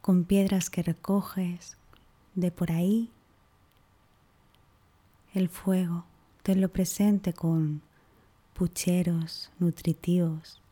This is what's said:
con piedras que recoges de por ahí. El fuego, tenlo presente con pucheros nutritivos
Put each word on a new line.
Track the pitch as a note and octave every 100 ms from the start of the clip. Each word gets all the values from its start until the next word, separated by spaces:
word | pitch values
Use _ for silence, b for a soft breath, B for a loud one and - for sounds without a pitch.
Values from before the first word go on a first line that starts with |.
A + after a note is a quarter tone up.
con | - F3+ E3+
piedras | G3 F#3+ F#3+ -
que | -
recoges | E3+ E3 - G3 - F#3+ F3+ F3 - - _ - _ _ _ F#3
de | F3
por | E3+ E3
ahí. | E3 F3+ A3 A#3 _ _ _ _ _ _ _ _ _ _ _ _ _ _ _ _ _ _ _ _ _ _
El | F#3+ F3+
fuego, | - - F#3 F3+ E3+ - _ _ _
tenlo | - F#3+ F#3+
presente | - F#3 - G#3 G3+ F#3+
con | E3+ E3 D#3+ D#3 D3 _ b b b b b _
pucheros | - F3+ - - F3+ F3 E3 D#3+ - - -
nutritivos | F3 - E3+ D#3 - F3+ E3+ D#3 - - _